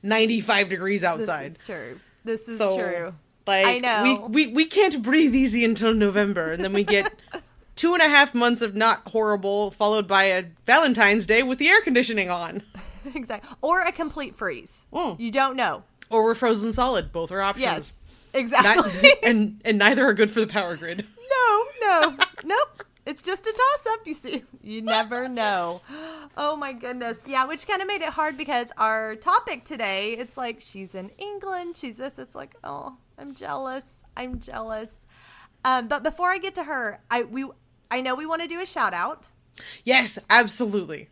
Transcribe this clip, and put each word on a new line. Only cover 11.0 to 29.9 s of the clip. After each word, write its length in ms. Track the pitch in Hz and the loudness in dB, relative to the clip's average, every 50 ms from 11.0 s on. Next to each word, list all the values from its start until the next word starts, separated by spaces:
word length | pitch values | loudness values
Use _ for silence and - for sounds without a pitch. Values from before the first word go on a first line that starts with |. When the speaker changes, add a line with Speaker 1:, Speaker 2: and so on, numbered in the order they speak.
| 214 202 208 226 190 | 6 6 6 2 2
Speaker 1:
Day 180 | 185 214 226 254 | 2 2 2 4
with 140 | 254 254 254 | 0 -2 0
the 80 | - | 4
air 140 | - 381 440 | 6 6 4
conditioning 480 | 427 320 254 240 - - 226 208 190 180 | 4 4 2 2 2 2 -2 -2 -2 -2
on. 340 | 180 175 170 165 170 202 - | -4 -4 -4 -8 -10 -12 -12
Speaker 2:
<laughs> 60 | _ - 196 - - - - - 277 247 | _ -20 -18 -18 -18 -18 -16 -16 -12 -12
Exactly. 380 | 311 240 - 226 202 - - - _ | -12 -10 -10 -12 -12 -12 -18 -12 _
Or 200 | - 302 349 370 | 0 0 2 2
a 100 | 349 349 | 2 0
complete 460 | 359 - 330 302 - 311 277 - - | -2 -4 -8 -6 -6 -8 -10 -10 -10
freeze. 480 | - 220 180 139 120 - - - - _ _ - | -8 -6 -6 -6 -8 -12 -20 -20 -20 _ _ -4
Speaker 1:
Mm. 260 | - 262 262 175 156 | -4 -4 -4 -4 -6
Speaker 2:
You 100 | 233 233 | -8 -2
don't 280 | 214 269 269 269 254 | 0 0 0 0 0
know. 260 | 262 240 180 143 - - _ _ _ - _ | -2 -2 -2 -4 -6 -12 _ _ _ -10 _
Speaker 1:
Or 140 | 226 226 220 | 0 2 2
we're 120 | 226 226 | 2 2
frozen 360 | 226 254 233 226 208 208 226 | 2 2 0 2 0 -2 -4
solid. 400 | 214 254 247 262 247 185 160 143 | 0 0 0 0 0 -2 -4 -4
Both 220 | - 165 165 156 180 | -6 -8 -8 -6 -4
are 80 | 196 | -2
options. 240 | 196 196 202 233 262 | -2 -2 -2 -2 -2
Speaker 2:
Yes, 280 | 233 165 156 143 - - - - - - _ _ _ - | -2 -2 -4 -8 -12 -18 -20 -20 -20 -20 _ _ _ -4
exactly. 600 | 269 254 226 277 262 - 202 226 359 - - - | -2 -2 2 4 6 6 6 6 4 4 2 2
Speaker 1:
Not, 240 | - - 554 571 - | 8 8 8 8 8
<laughs> 40 | - | 4
and, 380 | 240 233 214 214 208 - - - | 2 4 4 2 0 -2 -4 -2
and 120 | 226 220 | 0 2
neither 280 | 202 202 - 277 277 277 | 4 4 4 6 6 4
are 80 | 269 208 | 4 4
good 180 | 190 220 208 | 4 2 2
for 80 | 214 233 | 2 -2
the 80 | 220 | -2
power 300 | - 170 208 190 175 170 | 0 -2 -4 -4 -4 -8
grid. 280 | 147 165 165 175 196 208 - _ 466 480 523 | -8 -10 -10 -10 -10 -10 -12 _ -20 -6 -2
Speaker 2:
No, 340 | 539 523 494 480 415 415 480 554 587 494 | 0 2 4 4 4 2 0 -2 -6 -2
no. 340 | 466 403 359 330 359 339 269 - 359 - | 0 2 4 4 4 2 2 -2 -4 -4
<laughs> 140 | - - - | -4 -14 -6
Nope. 400 | 311 392 494 571 - - - - _ _ _ _ | -2 0 0 0 -2 -6 -20 -20 _ _ _ _
It's 160 | - - - | -14 -14 -10
just 240 | - 359 381 - - | -6 -6 -6 -6 -6
a 60 | 440 | -8
toss-up, 560 | 440 440 508 539 587 571 - 453 440 440 440 | -2 2 2 2 2 0 -2 -4 -6 -4 -6
you 60 | 330 311 | -12 -12
see. 320 | - - 247 - 247 - _ - - | -10 -8 -8 -8 -8 -8 _ -20 -20
You 200 | - - 214 226 220 | -16 -12 -10 -8 -2
never 440 | 220 226 220 226 214 240 240 254 | 0 0 0 0 -2 -6 -6 -6
know. 540 | 254 247 240 214 208 202 185 175 170 175 180 _ | -6 -4 -2 -2 0 0 -2 -2 -4 -8 -10 _
<gasps> 60 | - 277 311 320 320 320 311 302 285 _ | -18 -18 -16 -16 -16 -16 -18 -20 -16 _
Oh, 180 | - 294 294 311 | -4 -4 -4 -4
my 160 | 302 294 269 | -4 -8 -10
goodness. 460 | 262 233 247 247 247 254 240 233 226 226 - | -10 -12 -12 -12 -10 -8 -8 -8 -8 -10 -10
Yeah, 160 | 269 269 262 262 | -4 -2 -2 0
which 220 | 269 320 311 - | -2 -4 -10 -6
kinda 180 | - 415 370 381 | -4 -4 -4 -2
made 160 | 381 415 392 | -4 -4 -4
it 80 | 330 302 | -6 -6
hard 280 | 311 311 311 311 285 | -4 -2 -4 -4 -4
because 320 | 262 311 294 285 240 240 233 - | -6 -6 -4 -4 -4 -4 -6 -4
our 380 | - 220 220 220 220 220 220 214 | -2 0 0 0 -2 -4 -6 -10
topic 480 | 214 - 339 370 466 480 466 311 247 _ | -6 -2 0 0 0 0 -2 -10 -10 _
today, 480 | - 311 226 226 196 | -14 -8 -6 -4 -4